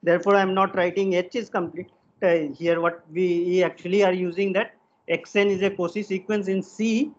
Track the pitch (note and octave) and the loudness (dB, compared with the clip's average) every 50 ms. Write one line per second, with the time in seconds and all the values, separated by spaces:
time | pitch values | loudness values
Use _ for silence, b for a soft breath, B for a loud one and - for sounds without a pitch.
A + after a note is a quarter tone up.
0 | - E3+ E3+ F3 F3 G3+ G3+ G3+ G3 F#3+ F#3+ F#3+ F#3+ F#3+ F#3+ F#3+ F3 F3+ F3 F#3+ | 2 2 2 2 4 4 4 4 4 2 2 2 0 0 0 0 -2 0 0 -2
1 | G3 F#3+ F3+ F3 F3+ F3+ - B3 A3 - - G3+ F3 E3+ - - F#3 - _ _ | -2 0 0 -2 -2 -2 -6 -8 -8 -4 -4 -6 -6 -4 -8 -12 -14 -16 _ _
2 | _ _ _ _ - F#3 E3+ E3+ D3+ D3 C3+ - E3 E3+ E3+ E3+ E3 E3+ E3+ - | _ _ _ _ 0 2 2 2 0 -2 -8 -4 0 0 0 2 0 -2 -2 -4
3 | _ D#3+ D#3 F3 F#3 F3+ F3 E3+ F3 F3+ F3+ F#3 F3+ E3 E3 - - F3 F3+ G#3 | _ _ -4 -2 0 0 0 0 0 0 2 2 2 2 0 -6 -6 -2 0 2
4 | G3+ F#3+ F3+ F#3 F3+ F3 E3+ F3+ G3 G3 F#3 F#3+ A3+ - - _ _ _ _ _ | 2 2 2 0 -2 -4 -2 -2 -2 0 0 -2 -2 -4 -8 _ _ _ _ _
5 | _ - E3+ E3 E3+ - - G#3 G3+ G3+ G3 F3+ F#3+ G3 G3 G3 F3+ E3+ F3 G#3 | _ -4 -4 -4 -4 -2 0 2 2 2 2 2 0 -2 -2 -2 -4 -4 -4 -6
6 | G#3 - G3 F#3+ F#3 - G#3+ G#3 G3+ F#3+ F#3+ F#3+ F#3+ - - - G#3+ A3+ A3 A3+ | -6 -4 -6 -6 -4 -2 -4 -2 -2 -2 -2 -4 -4 -6 -6 -4 -2 0 0 0
7 | C#4 D4+ - | 0 -2 -6